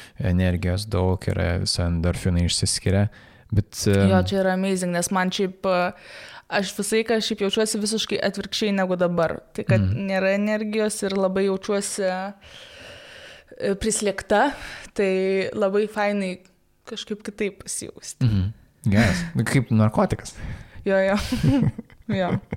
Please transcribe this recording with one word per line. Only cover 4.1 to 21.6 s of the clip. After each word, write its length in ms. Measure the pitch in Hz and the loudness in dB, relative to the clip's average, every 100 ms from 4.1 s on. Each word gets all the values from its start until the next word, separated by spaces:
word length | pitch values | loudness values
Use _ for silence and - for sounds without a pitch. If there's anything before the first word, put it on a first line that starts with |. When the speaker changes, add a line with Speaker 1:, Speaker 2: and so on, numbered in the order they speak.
Speaker 2:
Jo, 120 | 190 | 4
čia 180 | 90 196 | 4 2
yra 100 | 190 | 2
amazing, 380 | 185 190 185 180 | 2 0 0 0
nes 180 | 175 175 | -2 0
man 200 | 190 185 | 0 0
šiaip, 360 | - 190 185 196 | 0 -2 -2 0
e, 260 | 180 180 - - - - - - | 0 0 -4 -18 -20 -18 -18 -4
aš 240 | 196 190 - | -2 -2 -4
visą 200 | 196 220 | 0 0
laiką 220 | 226 226 | 2 0
šiaip 200 | 214 220 | 0 -2
jaučiuosi 380 | 196 220 220 214 | 0 0 0 0
visiškai 400 | 208 220 - 208 | -2 -2 -2 -2
atvirkščiai 500 | 202 196 196 - 214 | -2 -4 -6 -2 0
negu 240 | 196 185 180 | 0 0 2
dabar. 440 | 175 170 160 - - | 2 2 0 -2 -10
Tai 120 | - | -8
kad 160 | - 190 | 2 4
Speaker 1:
Mhm. 260 | 95 95 196 | 4 0 -2
Speaker 2:
nėra 280 | 190 190 | 0 2
energijos 680 | 202 208 214 214 214 214 208 | 0 0 -2 -2 0 -2 -2
ir 80 | 196 | -2
labai 360 | 196 190 190 196 | 0 0 2 0
jaučiuosi, 560 | 190 - 202 202 - 190 185 196 202 - - - - - - - - - - - - | -2 -2 -2 -2 -2 -2 -2 -8 -12 -20 -20 -20 -20 -20 -20 -20 -20 -20 -20 -20 -4
e, 160 | 202 | -2
prislėgta, 760 | 196 220 208 202 190 - 208 277 - - - - | 0 0 0 -2 -2 2 4 2 0 -14 -16 -10
tai 540 | - 196 190 190 190 - | -2 0 2 0 0 -2
labai 340 | 214 196 208 214 | 0 0 2 0
fainai 500 | 214 208 208 185 180 _ _ _ _ - | 0 -2 0 -4 -6 _ _ _ _ -14
kažkaip 360 | 220 - 208 | -12 -10 -8
kitaip 400 | 208 208 202 196 | -8 -4 -6 -6
pasijausti. 600 | - - - - - - | -10 -10 -10 -14 -12 0
Speaker 1:
Mhm. 280 | 123 101 92 - - _ | 2 2 0 -4 -18 _
Geras. 380 | - 101 113 92 - | 2 4 4 2 -2
Nu, 80 | - | -2
kaip 260 | 110 139 117 | 2 2 2
narkotikas. 640 | 110 107 - 185 - - - - - - - | 4 4 4 0 -2 -8 -12 -12 -12 -14 -6
Speaker 2:
Jo, 120 | 202 190 | 0 2
jo. 180 | 190 202 - 254 | 2 0 0 0
<laughs> 280 | 156 269 | 2 4